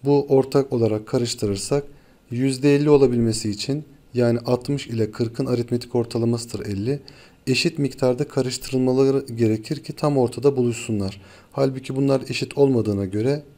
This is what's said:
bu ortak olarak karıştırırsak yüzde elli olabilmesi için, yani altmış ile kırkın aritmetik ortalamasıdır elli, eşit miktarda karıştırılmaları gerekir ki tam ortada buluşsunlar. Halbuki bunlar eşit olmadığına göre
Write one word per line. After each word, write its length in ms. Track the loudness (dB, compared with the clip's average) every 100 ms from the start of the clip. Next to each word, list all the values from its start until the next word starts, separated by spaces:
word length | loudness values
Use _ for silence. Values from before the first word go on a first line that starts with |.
bu 220 | 4 2 4
ortak 440 | 2 4 0 0
olarak 340 | 0 0 0 -2
karıştırırsak 760 | -2 -2 -2 -4 -4 -2 -4 -4 -18 _ _ _
yüzde 440 | -2 -2 2 4
elli 160 | 4 6
olabilmesi 600 | 6 6 4 0 0 -4
için, 340 | -6 -4 -6 -8 -20 _
yani 240 | 0 2 0
altmış 480 | 0 -2 -2 -6 -6
ile 240 | -4 -4
kırkın 360 | -2 -6 -4 -2
aritmetik 480 | -2 -2 -4 -2
ortalamasıdır 720 | -4 -2 -2 0 -2 -4 -8 -6
elli, 340 | -4 -4 -4 -8 -20 -20 _ -2
eşit 320 | 0 0 -2
miktarda 500 | -4 0 0 0 -2
karıştırılmaları 1000 | -2 -2 -4 -4 -2 2 4 4 2 -2
gerekir 500 | 0 0 0 -4 -10
ki 80 | -8
tam 260 | -4 0 2
ortada 380 | 0 2 2 2
buluşsunlar. 640 | -2 -2 -4 -2 -4 -8 -20 -20 _
Halbuki 440 | -2 -2 -2 -6 -2
bunlar 260 | 2 0 -2
eşit 300 | -6 -6 2
olmadığına 460 | 4 4 2 -2
göre 380 | -2 -2 0 -2 -6